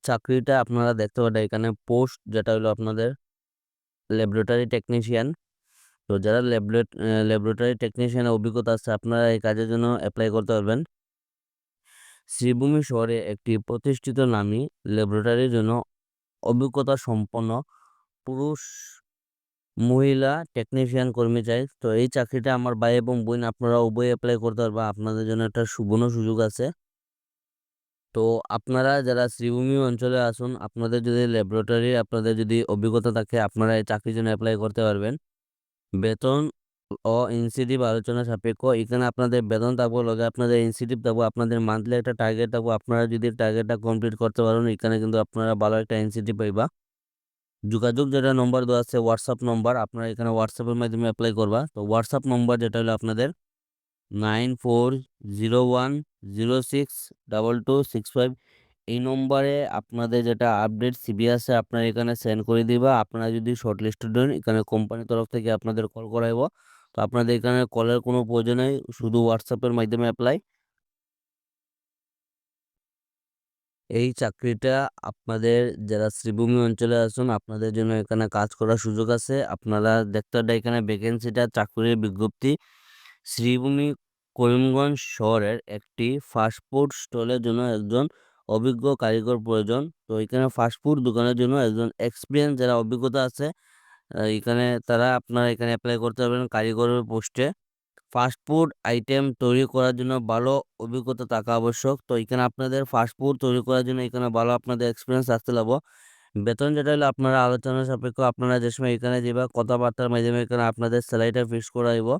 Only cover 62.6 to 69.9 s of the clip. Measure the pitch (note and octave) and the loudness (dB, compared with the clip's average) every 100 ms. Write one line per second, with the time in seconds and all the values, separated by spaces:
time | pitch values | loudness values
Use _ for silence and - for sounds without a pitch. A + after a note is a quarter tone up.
62.6 | A2+ A#2+ C3 B2 A2 A2+ A2+ A2+ A2+ B2 | 4 4 4 2 0 -4 -4 -2 -2 -4
63.6 | A2+ F#2+ G#2+ G#2+ A2+ A2+ C3+ G2 - A2 | -2 -2 -4 -4 -2 2 2 0 0 0
64.6 | G#2 A2 G#2+ A2+ A2+ A2+ A2+ A#2+ A2 A2 | 2 0 0 -6 -2 -2 -2 -4 -2 -2
65.6 | A2+ A2 G#2+ A2 A2+ A2+ A#2 A#2 D3 _ | -2 -4 -4 -8 -6 -2 0 0 -2 _
66.6 | _ _ _ - G#2 B2 A#2 A#2+ A#2+ B2 | _ _ _ -4 -2 0 2 2 2 2
67.6 | B2 A#2 A2+ A#2+ B2 B2 A2+ A#2 A2+ B2 | 2 0 2 2 0 -2 0 0 2 2
68.6 | C3 C#3 - - A#2 A#2 A#2 A2+ - A#2 | 0 -2 -6 -6 0 4 4 2 -2 -2
69.6 | B2+ A#2+ A2 | 0 0 0